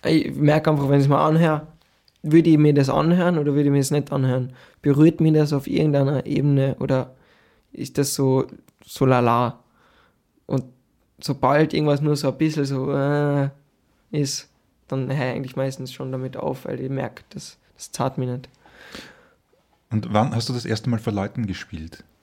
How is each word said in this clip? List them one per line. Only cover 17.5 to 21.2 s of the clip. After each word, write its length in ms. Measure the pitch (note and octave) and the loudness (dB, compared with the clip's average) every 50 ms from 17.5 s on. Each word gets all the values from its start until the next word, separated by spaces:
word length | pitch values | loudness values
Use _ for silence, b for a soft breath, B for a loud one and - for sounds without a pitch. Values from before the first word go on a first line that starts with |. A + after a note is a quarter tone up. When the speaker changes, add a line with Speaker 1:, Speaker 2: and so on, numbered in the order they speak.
| - _ _ _ _ | -20 _ _ _ _
Speaker 1:
das 140 | _ - - - | _ -20 -16 -8
zahlt 240 | - B2 C3 - | -6 -6 -4 -4
mich 100 | - B2+ | -6 -6
nicht. 220 | B2 B2 B2+ C3 - B B B B B B B B B B B B B B B B B B _ _ _ _ _ _ _ _ _ _ | -6 -8 -10 -12 -18 B B B B B B B B B B B B B B B B B B _ _ _ _ _ _ _ _ _ _
Speaker 2:
Und 200 | A2 A2 - - | -6 -4 -4 0
wann 220 | G#2+ G#2 A2+ - A2+ | 0 0 0 0 -2
hast 140 | A2+ - - | -4 -4 -4
du 40 | B2+ | -6
das 120 | A#2+ - | -8 -4
erste 240 | - A2 G#2+ - B2 | -6 -6 -4 -2 -4
Mal 100 | A#2+ A2 | -4 -2
vor 140 | - A#2+ G#2 | -4 -4 -4
Leuten 340 | G2 | -4